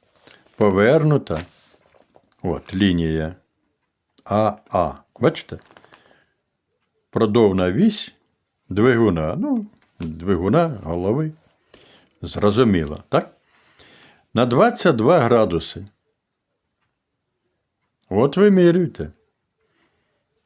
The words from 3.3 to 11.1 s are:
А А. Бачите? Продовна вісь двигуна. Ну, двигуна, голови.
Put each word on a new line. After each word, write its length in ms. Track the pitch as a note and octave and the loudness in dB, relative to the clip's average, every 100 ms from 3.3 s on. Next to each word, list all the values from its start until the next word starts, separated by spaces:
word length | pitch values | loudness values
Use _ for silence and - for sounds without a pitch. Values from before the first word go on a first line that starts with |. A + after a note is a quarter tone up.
| - _ _ _ _ _ _ _ _ - | -10 _ _ _ _ _ _ _ _ -4
А 280 | G#2 G#2+ - _ | -2 0 -4 _
А. 220 | F#2+ D#2 - _ - | -4 -4 -6 _ -4
Бачите? 400 | A#2 - - F#2+ _ _ _ _ _ _ _ _ _ _ _ _ _ _ _ | -2 -2 -10 -18 _ _ _ _ _ _ _ _ _ _ _ _ _ _ _
Продовна 640 | G#2+ G#2+ A2+ G#2 F#2 F2+ | -2 0 4 4 2 0
вісь 400 | A2 G#3+ - - _ _ _ _ _ - | 2 0 -2 -10 _ _ _ _ _ -8
двигуна. 640 | F#2 B2 A#2 A2 E2 D#2 C#3 | 0 2 4 2 0 -4 -4
Ну, 300 | C#4+ A#3+ G#3 _ _ - | -4 -6 -8 _ _ -14
двигуна, 680 | E2 E2 F2+ F2 F#2+ D3+ E3 G#2 | -12 -8 -4 -2 0 0 0 -6
голови. 480 | E2 F2 F#2+ | -8 -6 -4